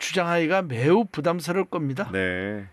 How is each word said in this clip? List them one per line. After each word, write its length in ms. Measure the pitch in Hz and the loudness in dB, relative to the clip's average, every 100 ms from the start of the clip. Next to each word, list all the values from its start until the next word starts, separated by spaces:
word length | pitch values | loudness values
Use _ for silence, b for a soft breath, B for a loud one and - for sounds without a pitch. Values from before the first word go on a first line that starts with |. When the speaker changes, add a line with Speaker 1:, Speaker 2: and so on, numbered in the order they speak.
Speaker 1:
주장하기가 640 | - 185 170 170 160 190 | -4 -2 2 2 2 0
매우 420 | 170 113 139 202 | 0 0 4 4
부담스러울 600 | 214 160 160 170 151 185 185 | 2 -2 -2 0 -2 -2 -2
겁니다. 420 | 175 139 135 202 | -2 -2 -4 -4
Speaker 2:
네. 520 | 95 92 90 101 104 95 | -2 0 -2 -4 -6 -10